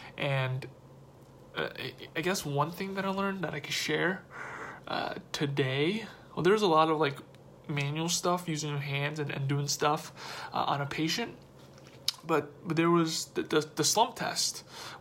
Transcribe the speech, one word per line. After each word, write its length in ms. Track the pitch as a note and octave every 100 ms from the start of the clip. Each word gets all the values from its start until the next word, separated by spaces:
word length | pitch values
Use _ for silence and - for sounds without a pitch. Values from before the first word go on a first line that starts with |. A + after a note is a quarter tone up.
| - -
And, 520 | C#3+ C3+ C3 C3 - - - - - - - - - -
uh, 140 | - -
I, 180 | C3 - - D#3+
I 40 |
guess 240 | E3+ F#3+ D3
one 240 | C#3+ D#3
thing 240 | F3 G3
that 120 | G3 G3
I 40 |
learned 340 | F#3+ G3 F#3+ E3+
that 100 | D3
I 60 |
could 120 | -
share, 480 | - - D3+ D#3 F#3+ - - - - - - -
uh, 280 | - - - -
today, 760 | - D3 C#3 C3 C3+ D#3 G#3+ G#3+ - - -
well, 80 |
there's 180 | E3 G#3+
a 60 | G#3
lot 220 | D#3 D#3+
of, 80 | D3+
like, 180 | D3 C#3 - - - - -
manual 420 | D3 C#3 D3+ E3
stuff, 380 | - F3+ F3 F3
using 220 | D3+ D3+
your 80 | D3
hands 400 | C#3+ C#3 D3 D3+
and, 140 | C#3+
and 160 | C3+ C3+
doing 200 | C#3+ C#3+
stuff, 440 | - D3+ D#3 - - - - -
uh, 40 | -
on 240 | - C#3+
a 40 | C#3
patient. 480 | - D#3+ G3+ A#3 - - - - - - - - - D#3+
But, 400 | D#3 D3 - F#3+
but 120 | D#3
there 120 | E3+
was 360 | E3+ D#3+ D#3+ -
the, 80 | -
the, 280 | D#3+ E3 D3+ -
the 80 |
slump 320 | D3 G#3 A#3+ -
test, 480 | - - - - - - - -